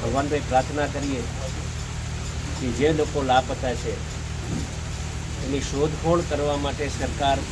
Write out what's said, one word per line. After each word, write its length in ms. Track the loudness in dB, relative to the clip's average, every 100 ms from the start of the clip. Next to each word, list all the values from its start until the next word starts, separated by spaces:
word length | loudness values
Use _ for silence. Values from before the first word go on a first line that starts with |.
ભગવાનભાઈ, 360 | 2 0 2 0
પ્રાર્થના 480 | 4 2 4 0 0
કરીએ 340 | 0 -2 -2 -2 -4 -4 -4 -4 -4 -6 -6 -4 -4 -4 -4 -4 -2
કે 60 | -2
જે 260 | 2 4
લોકો 300 | 4 2 2
લાપતા 500 | 4 4 4 -2 -2
છે 200 | -2 -2 -4 -4 -6 -6 -4 -2 -2 -2 -4 -6 -4 -4 -4 -6 -4 -2
એની 140 | -2
શોધખોળ 640 | 0 2 2 2 4 4
કરવા 360 | 4 0 2 2
માટે 320 | 0 0 -2
સરકાર 480 | -2 -2 2 2 2 0